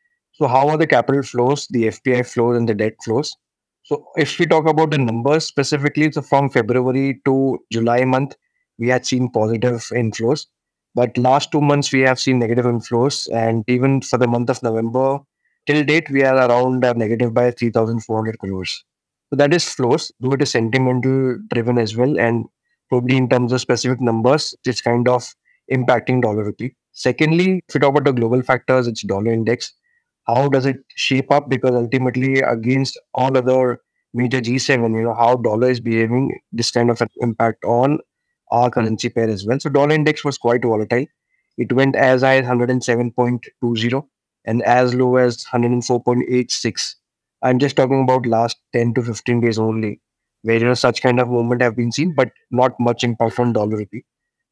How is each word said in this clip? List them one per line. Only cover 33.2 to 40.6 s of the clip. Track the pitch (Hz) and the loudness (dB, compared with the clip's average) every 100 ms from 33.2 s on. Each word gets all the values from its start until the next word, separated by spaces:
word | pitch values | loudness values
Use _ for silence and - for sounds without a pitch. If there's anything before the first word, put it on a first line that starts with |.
| 131 131 | 0 2
other | 123 131 127 120 _ _ _ | 2 2 2 -2 _ _ _
major | 120 123 131 | -4 -2 -2
G | 117 127 | -2 -2
seven, | - 131 117 | 0 0 0
you | 113 | -2
know, | 113 | -2
how | 113 117 127 | 0 2 2
dollar | 117 107 127 | 0 0 0
is | 123 | 0
behaving, | 117 113 113 123 135 - _ | -2 0 0 0 -2 -6 _
this | 117 113 | -6 -2
kind | 123 117 | 0 2
of | 117 | 0
an | 113 - | -4 -4
impact | 123 107 117 110 92 | -4 0 -2 -2 -2
on | 120 135 147 - _ _ _ - | 0 0 0 -6 _ _ _ -4
our | 117 120 | 0 0
currency | 123 113 110 120 | 0 -2 -2 -4
pair | 117 113 | -2 -2
as | 104 98 | -2 -4
well. | 135 | -4
So | 151 | 0
dollar | 139 143 | 0 2
index | 156 147 151 | 2 0 0
was | 147 135 | -4 -2
quite | 117 120 | 0 0